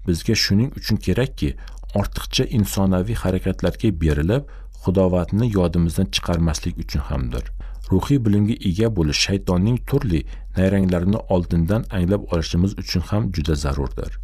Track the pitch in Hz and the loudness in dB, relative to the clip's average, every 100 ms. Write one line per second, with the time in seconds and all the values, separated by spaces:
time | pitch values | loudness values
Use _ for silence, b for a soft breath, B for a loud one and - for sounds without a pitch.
0 | - 82 - 110 - 98 135 - - 107 | 0 -2 0 0 2 2 2 -4 -2 -2
1 | - 92 127 - - - B B B 101 | 0 0 0 -2 -4 -4 B B B -4
2 | 98 - - - - 117 98 - 95 92 | -4 -4 -4 -2 0 2 2 2 2 2
3 | 98 113 92 92 - 92 90 - 113 85 | 0 -2 0 0 -2 0 -2 0 -2 2
4 | 80 71 80 123 143 B B - - 92 | 2 2 2 0 -2 B B -6 0 4
5 | 92 90 85 101 123 101 87 87 85 80 | 4 2 0 0 2 2 2 2 2 2
6 | 95 - - 85 82 76 - 82 82 80 | 0 -2 -2 0 2 0 -4 -6 -4 -4
7 | - - 64 - - - B B - 95 | -2 -4 -2 -4 -6 -10 B B 0 0
8 | - 143 107 104 104 120 104 85 113 101 | 4 2 4 4 4 0 -2 2 0 2
9 | 76 71 - 98 - 90 101 123 - 139 | 0 0 0 0 2 2 2 0 0 -2
10 | 120 80 - B B - 92 98 95 90 | 2 0 -2 B B 2 2 4 2 2
11 | 90 110 - 95 85 85 82 107 - 98 | 2 0 2 0 2 0 2 0 0 -2
12 | 87 101 98 87 80 85 98 101 92 90 | 2 0 0 -2 0 2 2 0 -4 -4
13 | - 101 117 85 76 73 73 67 69 - | 0 -2 -2 -2 -2 0 0 -2 -4 -6
14 | - - | -8 -8